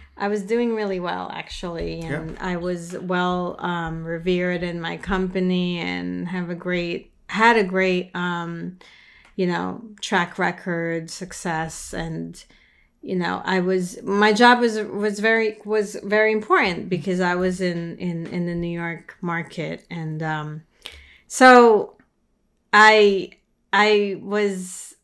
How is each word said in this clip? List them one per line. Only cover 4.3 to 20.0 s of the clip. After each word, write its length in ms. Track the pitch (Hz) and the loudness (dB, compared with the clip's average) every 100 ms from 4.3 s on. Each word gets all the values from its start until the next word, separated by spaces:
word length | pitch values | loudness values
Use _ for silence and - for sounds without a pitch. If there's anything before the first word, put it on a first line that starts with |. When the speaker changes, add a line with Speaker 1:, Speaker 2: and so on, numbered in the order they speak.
| 180 180 175 | 0 0 -2
Speaker 1:
in 180 | 175 170 | -4 -6
my 160 | 165 165 | -8 -8
company 840 | 180 185 185 185 185 180 180 175 | -4 -2 -2 0 0 2 0 -2
and 480 | 175 180 180 180 175 | -4 -4 -4 -6 -6
have 220 | 185 175 | -6 -6
a 40 | |
great, 580 | 170 180 180 175 190 - _ - | -8 -4 -4 -4 -6 -10 _ -6
had 280 | 196 226 226 | 2 4 6
a 80 | |
great, 460 | 185 185 185 180 180 180 | 2 2 2 0 -2 -6
um, 640 | 175 175 170 170 175 180 - - - - _ - | -4 -4 -6 -10 -12 -14 -20 -20 -20 -20 _ -4
you 100 | 180 | -2
know, 360 | 175 185 185 220 - | -2 -4 -8 -14 -14
track 380 | - 190 175 - | -2 -2 -2 -2
record, 680 | 175 180 185 170 165 165 165 | -4 -4 -6 -4 -4 -6 -8
success. 800 | - 180 - 180 160 160 - - | -12 -14 -10 -6 -4 -6 -10 -12
And, 480 | - 165 165 165 165 - _ _ _ _ _ | -8 -8 -8 -10 -14 -20 _ _ _ _ _
you 140 | - 185 | -6 -2
know, 240 | 170 185 | -2 -4
I 160 | - 185 | -2 0
was, 420 | 180 190 180 - | 0 0 -2 -8
my 300 | 165 202 214 | -2 2 4
job 260 | 208 240 240 | 6 6 6
was, 180 | 240 220 | 2 0
was 380 | 196 202 208 202 | -6 -4 -4 0
very, 380 | 220 226 220 - | 2 2 0 -4
was 320 | 208 214 196 - | -2 -2 -2 -6
very 300 | 202 214 220 | 0 2 4
important 560 | 220 220 359 208 170 - | 2 2 2 2 -2 -4
because 320 | 160 190 185 | -4 -2 0
I 140 | 180 180 | 0 0
was 240 | 185 185 | 0 0
in, 360 | 180 170 170 - | -2 -2 -6 -6
in, 280 | 180 165 165 | -6 -6 -6
in 200 | 180 175 | -4 -4
the 80 | 170 | -4
New 120 | 170 170 | -4 -4
York 400 | 170 160 - - | -6 -8 -14 -10
market. 640 | 175 170 160 - 156 170 - | -6 -4 -6 -8 -8 -8 -10
And, 300 | 165 | -10